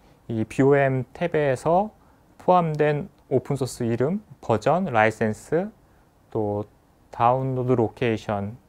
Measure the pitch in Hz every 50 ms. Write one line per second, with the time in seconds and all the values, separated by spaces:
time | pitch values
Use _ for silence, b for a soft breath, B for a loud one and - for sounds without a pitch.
0 | b b b b _ - 120 110 110 - - - 131 139 143 143 139 135 131 131
1 | 123 - - - 175 165 - 156 147 139 127 120 - 151 170 185 208 220 - b
2 | b b b b b _ _ - - - 180 180 170 160 151 147 151 151 147 143
3 | 190 - - _ _ - 135 123 - - 143 135 135 123 - - 123 113 117 113
4 | 127 147 190 214 - - - - - - 113 104 - 139 151 180 190 170 123 110
5 | 107 110 107 - 117 107 107 - - - 151 165 190 214 - _ b b b b
6 | b b b _ _ _ - 117 107 104 104 104 107 - _ _ _ _ _ _
7 | _ _ - - 117 120 127 131 131 135 127 127 123 127 127 120 113 104 - -
8 | 127 117 110 104 - - 104 101 101 104 120 - _